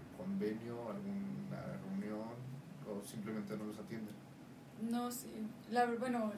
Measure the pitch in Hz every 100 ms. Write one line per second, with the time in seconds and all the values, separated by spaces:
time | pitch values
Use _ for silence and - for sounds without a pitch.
0 | - - 92 98 104 110 117 120 117 101
1 | 101 196 202 - - - - - - 98
2 | 104 107 113 131 127 135 - - - 101
3 | - 113 104 110 101 107 107 104 98 110
4 | 107 - - - - - - - 226 240
5 | 240 240 214 220 214 - - 233 240 233
6 | 254 240 214